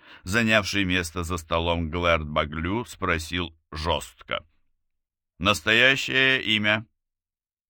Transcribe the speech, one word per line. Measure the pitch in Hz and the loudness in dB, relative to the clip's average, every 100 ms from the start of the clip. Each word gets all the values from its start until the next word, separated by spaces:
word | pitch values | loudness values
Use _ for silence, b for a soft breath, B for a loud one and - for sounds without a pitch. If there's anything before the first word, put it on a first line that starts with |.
| B B | B B
Занявший | 90 107 110 110 95 101 | -4 0 4 2 2 0
место | 95 90 85 92 | 0 0 -2 -4
за | 82 87 | -4 -6
столом | - 82 85 85 80 | -2 -2 0 0 -2
Глэрд | 85 87 82 76 | -2 2 2 0
Баглю | 76 78 78 85 107 | -2 -2 -4 -4 -4
спросил | 117 - 92 82 80 87 87 - _ | -6 -6 -2 -2 -2 -6 -6 -10 _
жестко: | 80 78 76 - - - 62 - _ _ _ _ _ _ _ _ _ | -6 -2 -2 -4 -14 -8 -8 -8 _ _ _ _ _ _ _ _ _
«Настоящее | 90 104 - 110 127 135 - 131 135 131 | -2 0 2 4 4 4 0 0 2 2
имя?» | - 107 104 107 110 _ _ _ _ _ _ _ | 0 0 2 0 -4 _ _ _ _ _ _ _